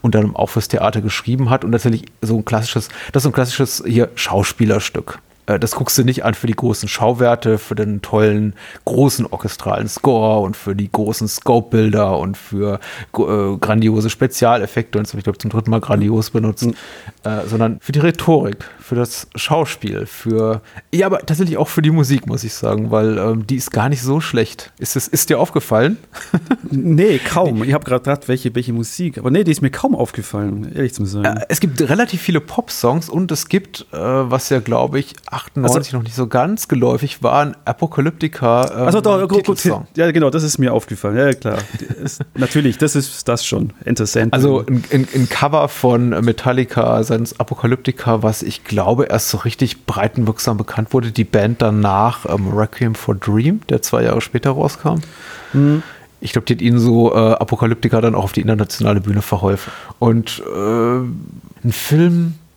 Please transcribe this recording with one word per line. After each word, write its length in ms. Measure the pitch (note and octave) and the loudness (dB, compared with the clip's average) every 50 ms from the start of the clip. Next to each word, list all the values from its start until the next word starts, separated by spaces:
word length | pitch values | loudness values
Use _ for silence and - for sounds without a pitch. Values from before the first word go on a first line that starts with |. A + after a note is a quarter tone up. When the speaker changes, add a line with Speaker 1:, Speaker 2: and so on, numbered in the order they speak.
Speaker 1:
unter 160 | - A#2+ A2 A2 | 2 2 2 2
anderem 180 | G#2+ G2+ F#2+ | 0 0 0
auch 140 | - - - | -2 -4 -2
fürs 180 | - A#2 G#2+ - | -2 -4 -2 -2
Theater 320 | - A2 - G#2+ - A2+ | -2 0 0 0 0 0
geschrieben 480 | G#2 G#2+ - - - - A#2+ C3 C3+ A#2 | -4 -2 -6 -4 -4 -2 -2 0 2 2
hat 160 | C3 C3+ - | 0 0 0
und 80 | - | 0
tatsächlich 320 | A#2 A2+ - A#2+ A2+ - - - _ _ | 0 2 2 0 0 0 -4 -12 _ _
so 160 | - G#2+ A2+ | -2 -2 0
ein 80 | A2 G#2+ | -2 0
klassisches, 460 | - A#2+ G#2+ A2 - - A#2 G#2 - - - - - | -2 -2 -2 -2 -2 -4 -4 -4 -6 -14 -16 -16 -2
das 100 | - C#3 | -2 0
ist 20 | B2 | 0
so 60 | D3 | 2
ein 20 | |
klassisches 500 | A#2 C#3 B2+ B2 - - C#3 - - - - | 0 0 -2 -2 0 -2 -2 -2 -2 -6 -4
hier 240 | - A#2+ A#2 A#2+ - - | 0 2 2 2 2 0
Schauspielerstück. 1040 | - - - - G2+ G2+ - - - A#2+ G#2+ G#2 G#2 - - - - - - - - _ _ _ _ _ | -6 -6 -2 0 0 0 0 0 0 2 2 2 0 -2 -4 -6 -6 -8 -8 -16 -18 _ _ _ _ _
Äh, 120 | - G#2 - | -2 -2 0
das 140 | - A#2 | 0 -2
guckst 260 | - - C3 - - - | -2 -4 -4 0 2 2
du 60 | B2 | 2
nicht 200 | B2 B2+ B2+ - | 2 2 0 0
an 100 | A2+ A2 | -2 -2
für 120 | - - | 0 -2
die 80 | A#2 A2 | -4 -2
großen 340 | - - A#2+ - - - G2+ | 0 0 -2 -2 -2 -4 -8
Schauwerte, 720 | - - - A2 B2 A#2 B2+ A#2+ A#2 A#2 - A2+ A2 G#2 | -4 0 0 0 2 4 4 2 2 2 2 0 0 0
für 160 | - - G#2+ | -2 -6 -4
den 260 | A2 G#2+ G#2 G#2 F#2+ | -4 -2 -2 -4 -6
tollen, 520 | - - - G#2+ G#2+ G#2+ G#2 G#2 G#2+ G#2+ G2+ - - - - - _ | -6 -2 2 2 4 4 4 2 0 -2 -4 -6 -18 -20 -20 -10 _
großen 420 | - - A#2 C#3 C3+ - - A#2 | -2 2 4 4 4 2 0 -4
orchestralen 600 | - - - - G#2 - - - - G2 G2+ G#2+ G#2 | -4 -4 -6 -6 -8 -8 -6 -4 -2 -2 -2 -2 -6
Score 520 | - - - C#3+ B2+ A2+ A2 A2 A2 G#2+ | -8 0 2 2 4 4 4 4 2 2
und 160 | G2+ F#2 G#2 | 0 0 -4
für 200 | - - G2+ G2 | -6 -6 -6 -4
die 140 | G2 G2+ G2 | -4 -4 -2
großen 360 | - - G#2+ G#2 A2 - A2 | -2 -2 -2 -2 -2 -4 -4
Scope-Bilder 920 | G#2 - - - - A#2+ A#2 A2+ - - A2+ A2 G#2+ G#2 G#2+ G#2 F#2+ F#2+ C#2 | -6 -6 -4 0 2 2 2 2 2 2 2 4 4 4 2 2 2 2 0
und 180 | D2+ F#2+ G2 | -2 -4 -6
für 420 | - - - G#2+ G2 G2+ G#2 G2 G2+ - - - - - _ | -8 -10 -8 -4 -4 -2 -2 -4 -6 -8 -14 -14 -16 -16 _
gro-, 420 | - - - D2 G#2 G#2 G2+ G2 G2 | -2 -2 0 2 2 0 0 0 -2
äh, 40 | F#2 | -2
grandiose 500 | - G2+ G#2+ A2 A2 A2 A2 A2 G#2+ A2+ | -2 0 2 2 4 4 2 2 0 -2
Spezialeffekte 880 | - - C3 B2 - - B2 A#2 A#2 A#2+ G2+ G#2 - - A2+ - - G#2 | 0 0 -2 -2 2 2 4 4 4 2 0 -2 -4 -6 -6 -2 -2 -4
und 80 | G#2+ - | -4 -2
so, 100 | - G#2+ | -8 -6
ich 60 | G2 | -4
glaub, 160 | A2 F#2+ - | -4 -4 -4
zum 100 | - G#2+ | -6 -2
dritten 200 | - A2 G#2+ A2 | -2 -2 0 2
Mal 100 | A2 A2+ | 0 0
grandios 500 | - - G#2+ G2+ G2+ G2+ A2+ A2 G#2+ - | 2 0 0 2 2 2 2 0 0 0
benutzt, 360 | - A#2 G#2+ A2 G#2+ - - | -2 0 0 0 -2 0 -2
Speaker 2:
Mhm. 80 | A#2+ A2+ - - - - - - - - _ - | -2 -2 -4 -12 -20 -20 -18 -18 -20 -20 _ -8
Speaker 1:
äh, 220 | G#2+ G#2+ G#2+ F#2+ | -6 -6 -4 -4
sondern 320 | G#2 A2 A2+ A2+ A2 A2+ - | -2 0 2 2 0 0 -4
für 120 | - - | -8 -2
die 60 | C3+ D3 | 0 2
Rhetorik, 680 | D3 E3+ D#3+ - - - D#3+ D3 B2 G#2 G2+ - - - - - | 2 2 0 0 2 4 4 4 2 0 -6 -8 -12 -20 -20 -20
für 140 | - - B2+ | -8 -4 -2
das 320 | A#2+ A#2+ A#2+ - - - - _ | 0 0 -2 -4 -12 -14 -14 _
Schauspiel, 720 | - - - D3+ D#3+ D#3 - - - - G2+ G2+ G2+ G#2 | -8 -2 0 0 0 0 -2 -6 -8 -6 -6 -4 -6 -6
für, 540 | G#2 - - - A2+ A2+ A2 A2 A2 A2 G#2+ - - - - _ _ | -8 -12 -8 -4 -2 0 0 2 0 -2 -4 -6 -14 -20 -20 _ _
ja, 140 | - E3 G3 | 0 0 2
aber 120 | G3 F#3+ - - | 2 0 -2 -2
tatsächlich 300 | - D#3 D3 F#3+ E3+ D#3+ | -2 0 0 0 0 2
auch 120 | - D3 - | 0 -2 0
für 140 | - - | 0 0
die 80 | D#3 D#3 | 2 4
Musik, 360 | D#3 E3 D3 B2 C#3 C3 - | 4 4 4 4 2 0 0
muss 180 | - A#2 A2+ G#2 | -2 -6 -4 -6
ich 100 | A2 - | -8 -8
sagen, 360 | - - A2 G#2 G#2+ A2 A2+ | -4 -2 -2 0 0 -2 0
weil, 280 | A2 G#2+ G#2+ A2 A2 G2+ | 2 2 2 2 2 0
ähm, 280 | F#2 A2+ A2+ A2 G#2+ | 0 0 0 -2 -2
die 100 | G#2 C3+ | -2 -4
ist 160 | B2+ - - | -4 -4 -2
gar 160 | - A2 G#2+ C3+ | -2 0 0 0
nicht 140 | D3 B2 | 0 -2
so 180 | A#2+ B2+ C#3 D#3+ | 0 0 0 0
schlecht. 520 | D#3+ - - A#2 G#2+ - - - - - _ _ | 0 0 0 0 0 0 -4 -16 -20 -20 _ _
Ist 160 | - - - | -8 -4 -4
es, 120 | C3+ - - | -4 -4 -2
ist 200 | - - - - | -2 -2 0 2
dir 80 | - - | 2 2
aufgefallen? 580 | - - - D3 - - A#2 G#2+ B2 D#3 A3 - - _ - - - - | 2 0 0 -4 -2 2 2 2 4 2 0 -2 -8 _ -20 -20 -6 -2
<laughs> 400 | - F3 - - C4+ - - - C#3 | -2 -2 0 -2 -4 -4 -2 -4 -4
Speaker 2:
Nee, 440 | C3+ B2+ F3 D#3+ D3+ F#3+ A3 E3+ B2+ | 0 2 4 4 6 6 4 4 2
kaum. 440 | - - - E3+ F#3 D#3+ A#2 G#2+ A2+ | 0 -2 0 0 2 2 0 0 0
Ich 100 | C3 C3+ | 2 0
hab 100 | D3 D3 | 0 0
grad 200 | B2+ B2+ B2 - | 0 -2 -2 0
gedacht, 240 | C#3 C#3+ C#3 - - | 0 -2 -2 0 -2
welche, 260 | B2 B2+ - C3 A#2+ | -2 0 -2 -2 -4
welche 180 | B2 A#2+ B2 | -2 -4 -2
Musik. 460 | A#2 A#2 A#2 - - - F3+ E3 B2+ A2 | -4 -4 -4 -6 -6 -6 -6 -6 -6 -4
Aber 120 | - B2 | 0 2
nee, 140 | C#3 F#3+ G#3+ | 2 4 4
die 60 | E3+ | 2
ist 100 | D3+ - | 2 2
mir 100 | C#3+ C3 | 0 -2
kaum 240 | - - - C#4 B3+ | 0 0 0 0 2
aufgefallen, 760 | - B2+ - - - G2+ - - G#2 G#2 G2+ F#2+ G#2 G#2+ - - | 0 0 -2 -4 -10 -10 -6 -6 -4 -4 -2 -4 -6 -8 -8 -6
ehrlich 200 | - C3+ B2 - | -4 -4 -4 -2
zu 100 | - G2+ | -4 -6
sein. 200 | F#2+ G2 G#2 G2+ | -4 -2 -2 -2
Speaker 1:
Äh, 200 | A#2 A2+ G#2+ - - | -2 -2 -2 -4 -4
es 120 | E3+ - | -2 0
gibt 200 | - E3+ C3 B2 | 0 -2 0 0
relativ 400 | D#3 B2+ D3 G#3 A#3 - - E3 | 0 2 2 2 2 0 -2 -4
viele 180 | - - F3 D3+ | -2 0 0 0
Pop-Songs 680 | - - - - - - - - - A#2+ B2+ E3 E3 - | 0 0 -6 -6 -6 -6 -8 0 0 2 2 2 -2 -2
und 200 | - F3 F#3+ F3 | -2 -2 -2 -2
es 180 | D#3 D3 - - | -2 -6 -2 0
gibt, 380 | - G3 G3 - - - - _ | -2 -2 -2 -4 -18 -18 -16 _
äh, 40 | - D#2 | -10 -6
was 500 | E2+ A#2 C3 C3+ C3+ B2 B2 C3 - - | -4 0 0 0 0 0 0 -2 0 0
ja, 120 | C#3+ B2+ | 0 0
glaub 340 | G#2 A#2 A#2 A#2+ B2+ - C#3+ | 2 2 2 2 2 2 0
ich, 200 | C3+ C#3+ - - - _ - | -4 -4 -4 -12 -20 _ -12
achtundneunzig 460 | - - - - _ C#3+ C3 B2 B2 B2+ | -12 -12 -12 -8 _ 0 2 2 2 2
Speaker 2:
Also 180 | C3 - C3 B2 | 0 -2 -4 -6
Speaker 1:
noch 60 | A2+ | -6
nicht 100 | A2+ A2+ | -4 -4
so 120 | B2 B2+ A2+ | -4 -4 0
ganz 400 | - B2+ B2+ F#3 G#3+ A3 - - | 0 0 0 0 -2 -4 -2 -2
geläufig 540 | D3 B2+ A#2+ B2 B2 - C#3+ C#3 - - | 0 2 2 2 2 0 -2 -4 -6 -2
war, 200 | - A#2 B2+ C#3 | -2 2 2 2
ein 140 | D3 D3 - - _ | 0 0 -4 -8 _
Apocalyptica, 1080 | - A#2+ - F3 D#3 - - C3+ D#3+ D#3+ - D#3+ D#3 - - C3 A#2 A#2 A#2+ B2+ C#3 | -6 -4 -2 -4 -4 0 0 -2 -2 -2 -2 -6 -6 -4 -2 2 2 4 4 2 0
ähm, 140 | - A2+ B2+ B2+ | 0 0 2 2
Speaker 2:
Ach 40 | |
so, 80 | - A3 | 2 4
doch, 200 | G#3 A3 G3+ F#3+ G3 F3+ | 4 4 2 2 2 2
gut, 160 | G3 G3+ G3 | 2 2 2
gut, 120 | - F#3+ - | 2 -2 0
Speaker 1:
Titelsong. 280 | - F3+ A2 G2+ - - _ | 0 0 0 0 -6 -8 _
Speaker 2:
ja, 140 | D#3 E3 E3+ | 0 2 2
genau, 180 | D3+ E3 D3+ C3+ | 4 4 4 4
das 120 | B2+ D#3+ | 2 2
ist 160 | D#3 D3+ - - | -2 -2 0 0
mir 140 | C3 B2 | 2 2
aufgefallen. 440 | A2+ A#2 - - A2 - - G2+ G#2 | 2 0 -2 -2 -12 -6 -4 -2 2
Ja, 160 | A#2+ C#3 C#3+ C3+ | 2 4 2 2
klar. 240 | C#3 - A2 G#2 G#2+ G#2 - - A2 | 0 -2 -4 -4 -4 -6 -8 -12 -12
Speaker 1:
<laughs> 240 | - - - - | -8 -8 -8 -8
Speaker 2:
Ist, 200 | - C#3+ - - C#3+ - _ | -8 -10 -8 -10 -12 -10 _
natürlich, 440 | - C3 A#2+ - D3+ D3 C3 A2+ - | -4 -2 0 0 2 2 2 2 2
das 180 | D3+ D3 - | 0 2 2
ist 320 | C#3+ C#3 - - - - - | 0 -2 -2 -8 -8 -2 -2
das 160 | A#2 A#2 - | -2 -2 -2
schon. 280 | - A2+ G#2 - G#2+ - - - | -4 -2 -2 -2 -4 -6 -8 -4
Enter 220 | - A#2+ A2 G#2+ | -4 -2 0 -2
Sandman. 260 | G2+ - - A2+ A2+ - C3 | 0 0 0 2 2 2 4
Speaker 1:
Also 200 | C3 C#3+ C3+ C3 | 4 4 2 2
in, 200 | A2+ - C3+ B2 - - | 0 0 0 -2 0 2
in, 160 | - C3+ C3 - | 0 0 0 2
in 160 | - C3+ B2+ A#2 | 0 0 0 0
Cover 400 | - - - C#3+ D3 D#3 D3 C3+ | 0 0 0 2 2 2 2 0
von 420 | - - - B2 A#2+ A#2 B2 B2 A2 E2 A2+ | -2 0 2 4 4 4 2 2 2 2 2
Metallica, 800 | A#2 A2+ - - B2+ B2 B2+ B2+ - - B2 A#2 A#2+ A#2 A2+ A2 | 2 0 0 0 0 2 2 0 0 0 2 2 4 4 2 2
seines 340 | - A#2 A2+ A#2 - - - | 0 0 -2 -2 -4 -4 -6
Apocalyptica, 840 | A#2 - B2 - - A#2+ B2+ C3 - - B2 - - A#2+ A2+ A2 | -4 -4 -4 -2 2 0 0 2 0 -4 -4 -2 0 0 0 2
was 200 | A2 A2 A2 - | 2 0 0 0
ich 220 | - - - - - | -6 -8 -8 -10 -8
glaube 400 | - G#2+ G#2 F#2 F#2+ A#2+ A#2+ C#3+ | -4 -2 0 2 2 2 2 2
erst 220 | - - G#2+ - - | 0 0 -2 0 -2
so 100 | - G2+ | -4 -2
richtig 460 | - A#2+ - - C3+ A#2 - - _ | -2 -4 -2 0 -2 -2 -2 -8 _
breitenwirksam 720 | - G#2+ G2 G2+ A2+ - B2+ A#2 G#2+ A2 - - - A2+ | -8 -4 -2 -2 -2 0 0 0 0 0 0 -2 -2 -2
bekannt 360 | G2+ G#2+ - - - A2 - | -2 -4 -4 -2 -4 -4 0
wurde, 200 | - C3 A#2 A#2 | 0 0 0 0
die 120 | G#2+ - G#2+ | -2 -2 -2
Band 360 | - - A2 G2+ A2 A#2 - | 2 2 2 2 2 2 2
danach, 640 | A#2+ A2 G#2+ G#2 G#2 G2+ F#2+ G2 G#2+ A#2 A#2 - - - | 2 2 2 2 2 2 4 4 2 2 0 -2 -4 -2
ähm, 160 | D#2 G#2 G2 F#2+ G2+ | -2 0 0 0 0
Requiem 380 | G#2 G#2+ G#2 - - B2+ A2+ A2 | 0 0 0 -2 -2 -2 -2 -2
for 200 | - - - G#2+ | -4 -2 -2 -2
Dream, 460 | F#2+ - - G#2 A2 A#2 D#3 G3 A3 - - | -2 0 0 2 2 4 2 0 0 0 -2
der 140 | - - | -2 -2
zwei 220 | - - - A#2+ A#2 | 0 0 0 2 2
Jahre 160 | A#2 - A3+ | 2 2 0
später 300 | - - - A#2+ - C#3 | -2 -2 -4 0 0 0
rauskam. 440 | C3 C#3+ D#3+ - - - - D#3 E3 D#3+ D#3 - - - - - - - - - | 0 2 0 -2 -2 -2 -2 -2 -2 -2 -4 -8 -16 -20 -20 -20 -20 -20 -16 -2
Speaker 2:
Mhm. 300 | - C#3 C#3+ D3 D3+ D#3 D#3+ - - - - _ _ _ - | 2 4 4 4 4 2 -2 -8 -18 -20 -20 _ _ _ -12
Speaker 1:
Ich 80 | - | -4
glaub, 140 | - B2 G#2+ | -4 -4 0
die 80 | - B2 | 0 -2
hat 80 | - | 2
ihnen 160 | - A#2+ A#2+ A#2+ | 4 4 4 6
so, 340 | A#2 B2 A#2 A#2 A2+ A2+ - | 6 6 6 6 6 4 4
äh, 20 | A2+ A2+ A2 | 4 4 4
Apocalyptica 680 | A2+ - A2 - A#2+ - - A2+ A#2 - - A#2 A#2+ A2+ | 4 2 2 -2 0 0 2 0 0 0 0 0 2 2
dann 140 | A2 A#2 A2 | 2 2 2
auch 80 | F#2+ G2 | 0 -2
auf 80 | G2 | -2
die 100 | - A2+ | -2 -2
internationale 580 | - A2+ A2+ G#2 G#2 - - - A2 G#2 G#2 G2+ | 0 2 2 2 0 -2 -2 -2 0 2 2 0
Bühne 220 | F#2+ G#2 G2+ G#2 | 0 0 0 0
verholfen. 500 | G2+ - - G#2+ - F#2+ G2 G2 - - - - - - - _ | 0 -2 -2 0 0 0 0 -2 -4 -12 -16 -16 -18 -20 -6 _
Und, 420 | A#2+ A#2 A2+ A#2 A2+ - - - - | 2 2 2 2 0 -2 -8 -10 -10
äh, 520 | - - F2+ G2+ G#2 A2+ A#2 A2+ A#2+ B2 B2+ B2+ A#2+ - - - - - - - - - - - | -8 -6 -4 -2 0 0 2 2 2 0 0 -2 -4 -6 -10 -12 -14 -18 -20 -20 -20 -20 -4 -4
ein 80 | A#2+ | -2
Film 640 | A2 - - - D3 D#3 E3+ F3 E3+ E3+ E3+ E3 D#3+ D#3 - _ _ | -2 -2 -2 0 4 4 4 4 4 2 0 0 -4 -8 -14 _ _